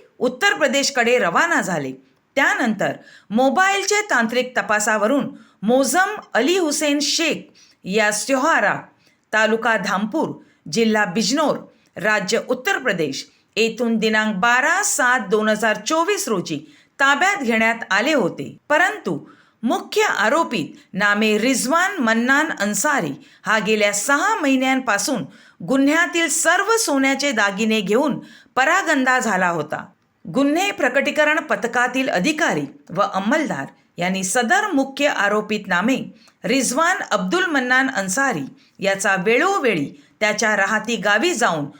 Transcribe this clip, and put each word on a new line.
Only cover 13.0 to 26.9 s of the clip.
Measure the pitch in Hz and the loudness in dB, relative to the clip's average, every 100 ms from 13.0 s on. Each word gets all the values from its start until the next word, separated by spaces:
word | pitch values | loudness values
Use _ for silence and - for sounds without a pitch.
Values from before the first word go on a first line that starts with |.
| 151 135 - _ _ - | -2 -4 -12 _ _ -2
येथून | 226 226 233 226 | -2 0 -2 0
दिनांक | 220 220 214 185 | 0 0 0 0
बारा | 233 247 294 359 | 2 4 2 0
सात | 403 - 254 254 196 | 0 0 2 0 0
दोन | 214 214 | 0 2
हजार | 214 226 214 | 0 0 -2
चोवीस | - 320 339 403 - | -2 0 0 -2 -2
रोजी | 196 175 147 - - _ - | -4 -4 -8 -10 -20 _ 0
ताब्यात | 277 277 370 403 | 2 4 2 0
घेण्यात | 233 226 226 226 - | 0 2 2 0 -2
आले | 196 254 | 0 2
होते. | 294 175 156 135 - _ | 2 0 -4 -12 -14 _
परंतु | 302 370 415 208 143 - - _ _ | 2 2 0 -6 -6 -10 -20 _ _
मुख्य | 226 381 381 415 | -2 -2 -2 0
आरोपीत | 415 - 214 302 330 208 143 - _ | 0 2 2 2 0 -4 -6 -12 _
नामे | 180 208 208 220 208 | -2 2 2 2 2
रिझवान | 240 247 226 330 381 392 | 2 0 0 2 0 0
मन्नान | 226 226 240 277 320 - | 0 2 2 2 0 -2
अन्सारी | 202 208 302 269 156 135 - - 185 | -4 -2 0 0 -4 -8 -16 -12 -2
हा | 220 | -2
गेल्या | 196 214 208 | 0 2 2
सहा | 202 - 285 381 440 | 0 0 0 0 0
महिन्यांपासून | 285 262 262 262 262 202 202 233 139 - - _ | 0 2 2 0 0 -2 -2 -4 -6 -14 -20 _
गुन्ह्यातील | 170 262 277 320 349 339 330 | -2 2 4 2 0 0 0
सर्व | - 330 370 392 453 | 0 2 2 2 0
सोन्याचे | 339 | 2